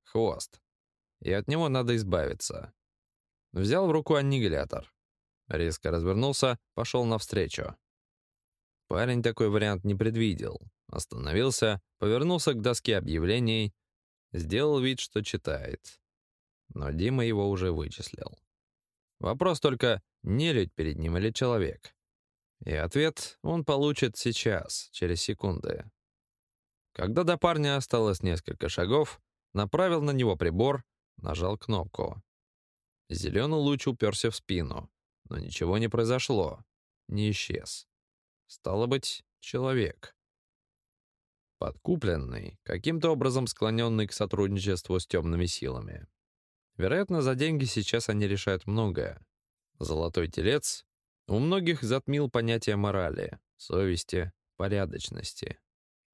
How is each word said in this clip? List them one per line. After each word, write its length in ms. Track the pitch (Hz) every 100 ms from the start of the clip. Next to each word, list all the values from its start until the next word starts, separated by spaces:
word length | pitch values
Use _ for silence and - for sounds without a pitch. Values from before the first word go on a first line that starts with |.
хвост. 580 | _ 110 110 65 - _ _ _ _ _ _ _
И 140 | -
от 160 | 98 104
него 180 | 151 160
надо 300 | 131 120 117
избавиться. 760 | 101 87 67 - - - - - _ _ _ _ _ _ _
Взял 360 | - 101 165 190
в 40 |
руку 240 | 156 - 151
аннигилятор. 800 | 139 139 104 76 - - - _ _ _ _ _ -
Резко 420 | 78 82 80 -
развернулся, 680 | 85 85 98 135 135 131 117 _ -
пошел 280 | 117 123
навстречу. 720 | 120 110 - - 80 - - - _ _ _ _ _ _ _ _ _ _ -
Парень 340 | 90 123 123
такой 280 | 117 110 110
вариант 340 | 104 107 98
не 120 | 101 98
предвидел. 680 | 110 113 113 85 53 - - - -
Остановился, 960 | - - 57 69 87 131 - 110 98 - _
повернулся 560 | 104 117 160 180 156
к 80 | 123
доске 340 | 110 117 - 101
объявлений, 760 | - 80 87 117 117 110 104 - _ _ _ _ _
сделал 480 | 87 80 104 147 143
вид, 220 | 131 127
что 200 | - 104
читает. 760 | 101 - - 71 62 - - - _ _ _ _ _ _ -
Но 180 | - 71
Дима 340 | 76 104 131 117
его 240 | 107 101
уже 240 | 98 92
вычислил. 640 | 80 76 - - - - - _ _ _ _ _ _ _ -
Вопрос 400 | 85 127 180 160
только, 420 | 147 127 123 98 - _
нелюдь 500 | - 107 165 131 90
перед 240 | - 80 76
ним 200 | 80 87
или 140 | 107
человек. 640 | 110 127 117 82 - - _ _ _ _ _ _ _ -
И 80 |
ответ 640 | 78 87 139 156 - - -
он 240 | 151 170 156
получит 520 | 139 147 143 127 -
сейчас, 720 | 123 113 117 95 - - -
через 300 | - 87 85
секунды. 680 | - 104 101 87 - - - - _ _ _ _ _ _ _ _ _
Когда 300 | - 92 135
до 140 | 175 175
парня 400 | 175 160 143 139
осталось 440 | - 120 110 92
несколько 480 | 92 85 - - 85
шагов, 520 | - 92 139 151 - _ _ _
направил 480 | 101 104 156 185 165
на 100 | 147
него 240 | 135 120 87
прибор, 480 | 85 87 127 139 - _ _ -
нажал 400 | - 80 90 104
кнопку. 640 | - 104 - - - - - _ _ _ _ _ _ _ -
Зеленый 480 | - - 101 143 156
луч 300 | 143 143 -
уперся 440 | 120 107 101 117
в 40 | -
спину, 540 | - 90 78 - - _ _ _ -
но 80 | -
ничего 380 | 87 - 85 101
не 100 | 113
произошло, 760 | 117 113 127 - 113 82 - - _ _ _ -
не 240 | 104 107
исчез. 560 | 101 - - - - - _ _ _ _ _ _
Стало 400 | - - 98 120
быть, 360 | 135 - - - _
человек. 760 | - 127 131 131 104 - - - _ _ _ _ _ _ _ _ _ _ _ _ _ -
Подкупленный, 1000 | - - - 175 98 80 64 58 50 -
каким-то 480 | - 90 143 165 165
образом 360 | 147 131 127 120
склоненный 600 | - 110 113 117 110 104
к 60 |
сотрудничеству 840 | - 101 101 98 98 98 90 - 92
с 80 | -
темными 380 | 90 82 85 87
силами. 640 | - 65 64 50 - - _ _ _ _ _ _ -
Вероятно, 440 | 95 165 202 175
за 140 | 131 127
деньги 300 | 156 156 131
сейчас 440 | - 101 117 -
они 180 | 104 101
решают 380 | 98 - 95 -
многое. 540 | 107 107 87 - - - _ _ _ _ -
Золотой 480 | 78 78 85 87 82
телец 580 | - 92 143 - - - _ _ _ -
у 120 | 104
многих 440 | 151 196 170 156
затмил 460 | 113 131 - 143 139
понятие 460 | 120 113 117 - 101
морали, 640 | 101 98 85 53 50 - _ _
совести, 720 | - 90 98 85 - 92 87 - _ -
порядочности. 1000 | 95 101 92 - - - - - - - _ _ _ _ _